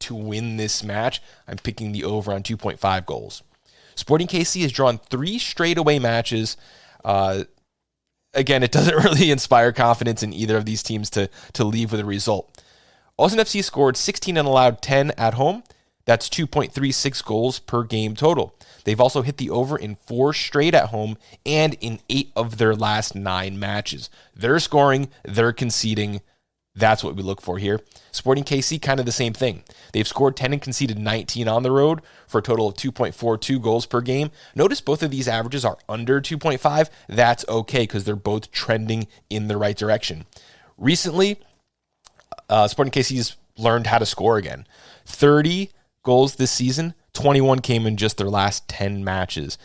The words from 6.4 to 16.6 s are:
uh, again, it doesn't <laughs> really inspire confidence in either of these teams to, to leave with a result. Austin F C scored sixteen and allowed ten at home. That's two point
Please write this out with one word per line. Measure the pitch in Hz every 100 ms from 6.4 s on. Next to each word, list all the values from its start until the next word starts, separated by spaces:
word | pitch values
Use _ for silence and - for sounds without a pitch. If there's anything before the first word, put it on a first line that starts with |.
| 110 - - - _ _
uh, | - 98 95 95 - _ _ _ _ _ _ _ _
again, | 139 131 135
it | 123
doesn't | 147 151
<laughs> | 160
really | - 151 170
inspire | 139 - 123 120
confidence | 120 120 117 117 110
in | 107
either | 85 107 110
of |
these | 107 107
teams | - 110 104
to, | 104 98 - -
to | -
leave | 107 113 110
with | 110
a |
result. | 104 101 107 101 - - _ _ _ _ _ -
Austin | 170 220
F | 214
C | 202
scored | 196 - 139 127
sixteen | - - - 165
and | 143
allowed | 131 127 113
ten | - 139 143 -
at | 113
home. | 113 147 220 - _ _ _
That's | - 117 -
two | - 156
point | 147